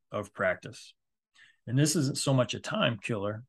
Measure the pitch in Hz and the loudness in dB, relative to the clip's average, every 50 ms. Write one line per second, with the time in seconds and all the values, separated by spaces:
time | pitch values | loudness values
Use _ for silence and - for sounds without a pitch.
0 | _ _ - 104 101 - - - 98 92 90 - - - 113 - - - - _ | _ _ -6 -6 -6 -6 -4 0 0 0 0 -2 -6 -12 -14 -16 -18 -20 -20 _
1 | _ _ _ _ _ _ _ - - - _ _ _ 120 117 135 147 147 - 175 | _ _ _ _ _ _ _ -20 -20 -20 _ _ _ -2 2 2 4 4 4 2
2 | 135 135 127 - - 143 135 131 123 - - 117 - - - 220 190 123 117 98 | 2 0 0 0 0 2 4 4 4 2 -2 -6 -8 -6 -2 0 0 0 0 -2
3 | - - 120 101 98 104 107 107 127 | -4 -4 -4 -2 -2 -4 -6 -6 -10